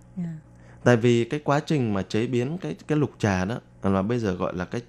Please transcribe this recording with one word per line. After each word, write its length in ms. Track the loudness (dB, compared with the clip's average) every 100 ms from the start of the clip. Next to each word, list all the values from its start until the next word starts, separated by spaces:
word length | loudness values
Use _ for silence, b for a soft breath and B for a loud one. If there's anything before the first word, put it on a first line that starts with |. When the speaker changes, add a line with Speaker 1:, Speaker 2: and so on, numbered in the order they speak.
| -16 -10
Speaker 1:
À. 200 | -10 -10 -16 -20 B B
Speaker 2:
Tại 140 | 4 6
vì 280 | 6 4 2
cái 140 | -2
quá 200 | 0 0
trình 340 | 0 0 0
mà 80 | -2
chế 260 | -2 -2 0
biến 300 | 0 -2 -4
cái, 180 | -8 -8 -2
cái 100 | 0
lục 140 | 0 0
trà 260 | 0 0 0
đó, 120 | -4 -10 -6
là 180 | 0 0
bây 180 | 0 0
giờ 140 | -2
gọi 200 | -2 -4 -4
là 100 | -6
cái 160 | -8